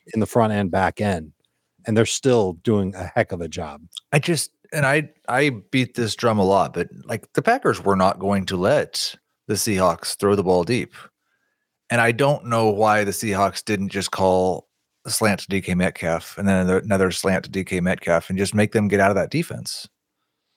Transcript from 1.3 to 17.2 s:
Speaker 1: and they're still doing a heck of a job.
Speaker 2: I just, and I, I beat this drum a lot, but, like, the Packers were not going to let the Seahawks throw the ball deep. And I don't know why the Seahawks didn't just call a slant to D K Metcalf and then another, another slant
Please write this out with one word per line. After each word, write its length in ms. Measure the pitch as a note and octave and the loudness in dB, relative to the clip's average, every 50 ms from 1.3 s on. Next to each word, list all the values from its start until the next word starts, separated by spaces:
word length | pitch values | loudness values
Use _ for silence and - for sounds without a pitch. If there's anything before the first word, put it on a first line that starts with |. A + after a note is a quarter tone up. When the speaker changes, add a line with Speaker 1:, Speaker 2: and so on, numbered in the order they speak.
| - _ _ _ _ _ _ _ _ _ - | -20 _ _ _ _ _ _ _ _ _ -4
Speaker 1:
and 100 | A#2 A2 | 0 2
they're 80 | A2 A2 | 2 2
still 460 | - - - - C3+ B2 A#2 G2+ F#2 E2+ E2+ - | 2 0 -2 0 2 2 4 2 0 -2 -4 0
doing 320 | A#2+ G#2+ G#2 F#2+ F#2 G2 | 0 2 2 0 -2 -4
a 80 | F#2+ F2+ E2+ - | -8 -10 -4 -2
heck 180 | - - - | -2 -2 -2
of 100 | F#2+ E2+ | -4 -8
a 60 | E2+ | -8
job. 340 | D#2+ D#2 F2 D#2+ D2+ D2 D2+ E2 - - - _ - - | -8 -8 -10 -10 -10 -12 -16 -20 -20 -20 -20 _ -2 -2
Speaker 2:
I 60 | D3+ | -2
just, 320 | - F3 E3+ C#3+ - - _ _ _ - | 0 0 -2 -2 -4 -8 _ _ _ -10
and 140 | - D3+ C#3 | -4 -2 0
I, 240 | C3 C#3+ D#3 D3+ D3+ _ _ - | 2 2 0 0 -4 _ _ -8
I 220 | - A#2 C3 D3+ D3 B2 G2+ - - | -2 0 2 2 0 -2 -4 -10 -2
beat 220 | - C3 B2 - - | 0 0 0 0 -2
this 200 | B2 A#2 G#2+ - | -4 -4 -4 -2
drum 240 | - A#2+ A#2 A2 G#2+ | 0 0 2 2 4
a 60 | F#2+ | 4
lot, 280 | F#2+ G2 F#2+ E2 C2+ - | 4 4 4 2 0 -2
but, 140 | E2+ F2 - - - - | -6 -6 -6 -8 -18 -10
like, 260 | - A#2 G#2+ - _ - | -10 -10 -10 -8 _ -4
the 80 | D#3 | 0
Packers 420 | - A3 A#3+ C#4 - D#3+ A2 - - | 2 2 0 2 2 -2 -2 0 0
were 120 | G2 G2 | 0 2
not 220 | F#2+ F#2 G2 - | 4 4 2 2
going 280 | - F#2 G2 G2+ F#2+ F#2 | 0 -2 0 0 0 -2
to 100 | - G2 | -2 -2
let 580 | F2 F2+ A2 D3 C#3 E2 - - - - - - - _ _ _ _ _ | 0 2 2 2 2 0 -2 -6 -8 -8 -8 -8 -12 _ _ _ _ _
the 80 | - G#2+ | -6 -4
Seahawks 600 | G2 - A#2 G2+ F#2 F#2 F2 E2 - - - - | -2 -2 -2 0 2 2 2 2 0 -6 -10 -6
throw 180 | - G2+ G2+ G2+ | 0 2 2 2
the 80 | G2+ F2 | 2 2
ball 200 | F#2 F#2 F2+ E2+ | 2 2 2 2
deep. 320 | D#2+ - A2 - - - - - - _ _ _ _ _ _ _ _ _ _ _ _ _ _ _ - | 0 -2 -2 -4 -6 -12 -20 -20 -20 _ _ _ _ _ _ _ _ _ _ _ _ _ _ _ -2
And 100 | A#2+ A#2+ | 0 2
I 100 | A#2 A#2 A#2 | 2 2 2
don't 320 | A2 C#3 C#3+ D3 - - | 2 2 2 0 0 -2
know 240 | A#2+ A#2 A#2 A2+ A2 | -2 0 2 2 2
why 340 | G2+ G2+ A2 G#2+ G#2+ G#2+ G#2 | 2 2 2 4 4 2 2
the 80 | G2 | 0
Seahawks 520 | F#2+ - A#2 A2 G2 F#2+ G2+ F#2+ - - - | -4 -4 -4 -2 0 0 0 0 -2 -6 -4
didn't 260 | - G#2+ F#2+ G2+ F#2 | -4 -4 -2 -2 -4
just 200 | - G2 F2+ - | -4 -4 -6 -4
call 580 | - - F#2+ F#2+ F#2 F#2 F#2 F#2 F2 - _ _ _ _ _ _ _ _ - | -2 0 2 2 4 4 2 0 -2 -4 _ _ _ _ _ _ _ _ -10
a 60 | - | -6
slant 300 | - - A2+ G#2+ G2 - | -4 0 0 0 0 0
to 60 | - - | -4 -4
D 120 | G2 F#2+ | -6 -4
K 140 | - - F2+ | -2 -2 0
Metcalf 600 | F2+ F2+ F2+ - - - E2 E2 E2 - - - - | 0 0 0 -2 -4 -4 -4 -4 -4 -6 -10 -10 -2
and 80 | G2+ | 0
then 80 | G2 G2 F#2 | 2 2 2
another, 180 | F#2 F2+ F2+ F#2+ | 2 2 0 0
another 320 | - A2 G2 F#2+ F#2+ F#2 | 0 0 0 2 2 0
slant 320 | F2 - | 0 -2